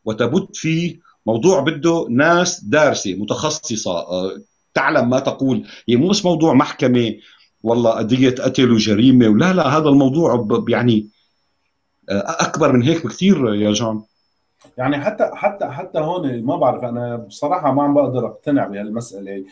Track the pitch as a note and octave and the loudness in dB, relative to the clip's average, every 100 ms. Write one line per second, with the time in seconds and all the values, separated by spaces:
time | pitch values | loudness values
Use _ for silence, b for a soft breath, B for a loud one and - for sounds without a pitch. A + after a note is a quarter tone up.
0 | A2 A2 A#2 E3+ F#3+ - D#3+ D#3+ F3 - | -8 -2 0 0 -4 -6 -4 -2 -4 -8
1 | b b - A2+ E3 D#3+ C#3 D#3 E3+ E3 | b b -4 2 2 2 0 -2 0 0
2 | C3+ A#2+ D#3 F3 F3 - G#2 D3 C#3+ A2 | 0 2 4 2 0 -4 -2 2 2 0
3 | G2+ F2+ G#2+ G#2+ D3+ D3+ - A2 G#2 E2+ | -6 -6 -4 -4 -4 -6 -8 -6 -4 -6
4 | - F2+ F#2+ - - _ _ D3 C#3 D3+ | -4 -6 -6 -8 -18 _ _ -2 0 0
5 | A#2+ B2+ C#3 - C3+ A2 B B - A#2 | 2 0 -2 -2 -2 -2 B B 0 2
6 | F3 - F3+ D#3+ D#3+ C3 D3 - C3 B2 | 2 2 0 2 4 4 2 0 0 2
7 | A2+ G#2+ b b b _ A2 A#2 A2+ G#2+ | 0 -4 b b b _ -2 2 2 0
8 | G#2+ B2+ C3 B2+ C3 C3 C3 A2+ G#2+ G#2 | 0 2 2 2 -2 2 4 4 2 4
9 | C3 B2+ A2 G#2+ F3 F#3 D3 D3+ D#3 C#3 | 6 6 6 4 4 2 2 2 4 4
10 | C3+ D3 D#3 A#2+ G#2+ A2+ A2 A2 B2 A2 | 4 2 2 0 0 -2 0 0 2 2
11 | G#2 _ _ _ _ _ _ _ _ _ | -2 _ _ _ _ _ _ _ _ _
12 | - G2 - E3 - D3 D3+ B2+ B2+ E3 | -6 -4 -4 -4 -4 0 2 4 2 0
13 | G#2 - F#3+ E3+ A#2+ G#2 G#2 G#2 A#2 A2 | -4 -2 2 4 2 0 0 0 -2 -6
14 | - _ _ _ _ _ - - B2+ D3 | -10 _ _ _ _ _ -20 -6 -4 -2
15 | E3+ - - - - - D3 C3 F3+ E3 | -4 -4 -6 -4 -6 -4 -8 -8 -8 -6
16 | D#3 F3+ C#3+ A#2+ A#2 E3+ C3+ A#2 A#2+ A#2 | -4 -4 -6 -6 -4 0 0 -2 -6 -6
17 | A#2+ A#2 - - D3 F#3 D3 C3+ C#3+ C#3+ | -8 -10 -12 -10 -4 -2 0 0 2 2
18 | C3 B2 A2+ - D3+ C#3 G2 G2+ G#2+ A2+ | 0 -2 -6 -8 -2 -2 -2 -6 -8 -8
19 | A#2 F#2+ G2 G2 F#2+ | -10 -14 -14 -14 -14